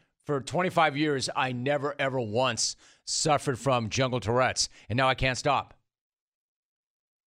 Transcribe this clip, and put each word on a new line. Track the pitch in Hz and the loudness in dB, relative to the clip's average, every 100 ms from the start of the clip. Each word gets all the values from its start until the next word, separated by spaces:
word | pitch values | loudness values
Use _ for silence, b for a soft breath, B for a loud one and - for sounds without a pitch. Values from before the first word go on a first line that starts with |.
| b b | b b
For | - 143 | -6 -4
twenty-five | - 156 185 170 156 139 | -4 -2 0 2 2 2
years, | 151 139 123 | 0 0 -2
I | - 131 | -2 -2
never, | 123 127 143 139 139 | -2 -2 0 -2 -2
ever | 135 131 | -2 -2
once | 113 110 127 113 - - b b | -2 0 0 0 -4 -6 b b
suffered | - - 160 143 - 120 | -8 -2 2 2 2 -2
from | 139 123 110 | 2 0 0
jungle | 113 131 123 | 0 0 0
Tourette's, | 101 120 127 - - B B | 0 2 2 0 -4 B B
and | 113 | 0
now | 135 | 2
I | 127 | 2
can't | 131 123 | 0 0
stop. | 147 127 - - _ _ _ _ _ _ _ _ _ _ _ _ _ _ | 0 0 -2 -14 _ _ _ _ _ _ _ _ _ _ _ _ _ _